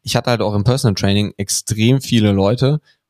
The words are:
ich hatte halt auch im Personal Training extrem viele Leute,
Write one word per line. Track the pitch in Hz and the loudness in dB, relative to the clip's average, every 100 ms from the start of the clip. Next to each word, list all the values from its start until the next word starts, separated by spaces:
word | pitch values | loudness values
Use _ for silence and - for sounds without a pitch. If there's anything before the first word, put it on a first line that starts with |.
ich | - 120 | -6 -4
hatte | 123 | 0
halt | 117 | 0
auch | 104 104 | 0 0
im | |
Personal | 98 131 120 95 | 0 2 0 0
Training | 98 101 104 - | 0 0 -2 -4
extrem | 101 - - 107 110 135 | -6 -6 -6 0 2 2
viele | - 117 107 | 0 0 2
Leute, | 98 98 123 131 151 - _ _ | 2 2 2 0 -2 -6 _ _